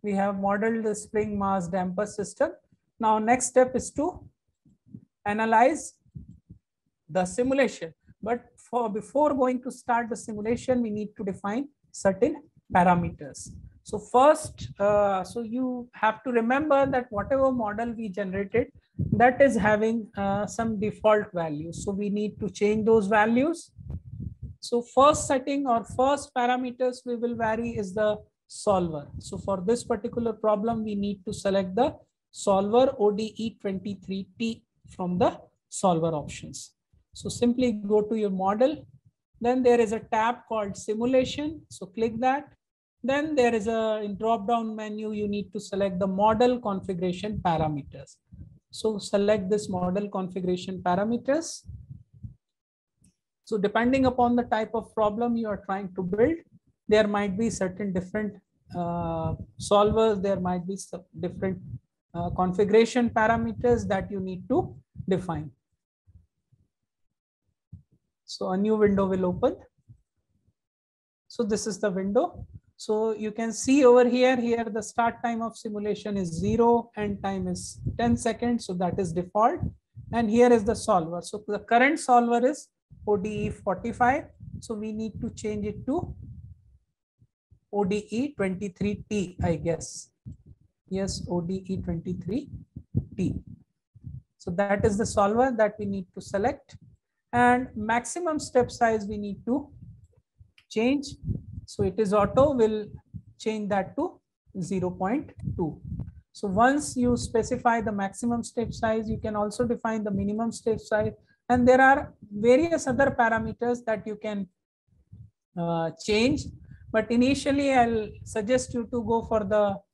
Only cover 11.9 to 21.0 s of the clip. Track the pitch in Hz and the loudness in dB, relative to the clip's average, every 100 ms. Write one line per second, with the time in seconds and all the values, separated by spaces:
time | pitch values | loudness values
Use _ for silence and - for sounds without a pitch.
11.9 | - 196 190 285 330 - _ _ 190 185 | -2 -2 2 0 -2 -12 _ _ 2 4
12.9 | 180 165 - 143 131 - - - - - | 4 0 -8 -16 -16 -16 -18 -20 -20 -10
13.9 | 214 - 247 269 311 - - - - 202 | -10 0 6 6 6 0 -12 -14 -2 2
14.9 | 208 202 190 180 240 226 240 254 247 240 | 4 2 0 -4 -8 -6 -4 -4 -4 -10
15.9 | - 214 214 - 240 226 269 311 277 269 | 0 0 0 -2 0 2 0 4 4 4
16.9 | 254 247 202 196 269 269 254 208 208 233 | 0 -2 -6 -2 2 2 2 -2 -4 -6
17.9 | 226 226 185 196 190 196 226 277 - _ | -6 -8 -6 -4 -4 -2 0 -2 -8 _
18.9 | - - 214 240 254 277 226 202 214 220 | -6 -2 6 4 8 6 6 4 4 2
19.9 | 233 208 - 202 196 202 - 226 220 214 | -2 -6 -4 -2 -2 -2 -4 -4 -2 -4
20.9 | - | 2